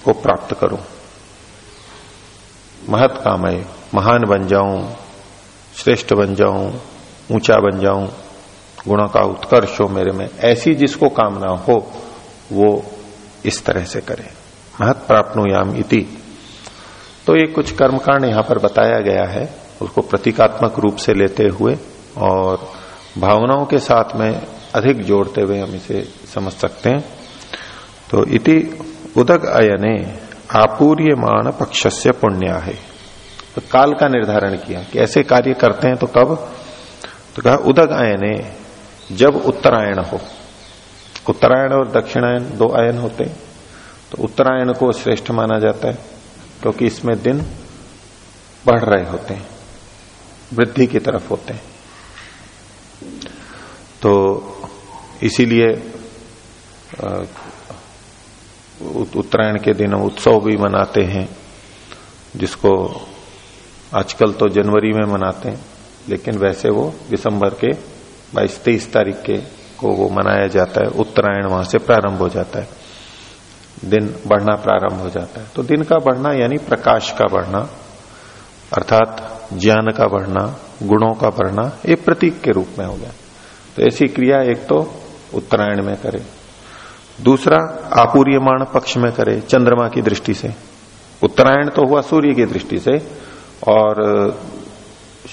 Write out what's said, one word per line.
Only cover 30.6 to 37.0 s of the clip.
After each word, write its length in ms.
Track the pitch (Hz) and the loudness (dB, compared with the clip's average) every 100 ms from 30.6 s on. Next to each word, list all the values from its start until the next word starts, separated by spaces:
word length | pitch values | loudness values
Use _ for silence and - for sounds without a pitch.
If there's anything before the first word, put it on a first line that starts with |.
आपूर्यमाण 920 | 107 - 147 156 156 131 110 107 123 | 2 4 4 4 2 2 2 0 0
पक्षस्य 600 | - 131 - - - 127 | -4 -4 -2 -2 0 0
पुण्य 360 | - 107 92 92 | 2 0 0 -2
है। 420 | 87 87 - - - - - - - - - | -4 -6 -12 -16 -20 -20 -20 -20 -20 -16 -12
तो 60 | - | 0
काल 220 | 131 143 | 4 4
का 140 | 143 147 | 4 2
निर्धारण 480 | 123 104 104 98 92 | 2 0 0 0 -4
किया 260 | - 90 | -8 -10
कि 160 | 101 117 | -6 -2
ऐसे 240 | 113 151 | 2 2
कार्य 320 | 139 123 127 | 4 2 2
करते 340 | 127 117 - 131 | 2 0 2 0
हैं 80 | 123 | 0
तो 100 | 127 | 0
कब, 460 | 123 131 160 - - - - - - | 2 2 0 -8 -16 -18 -20 -20 -20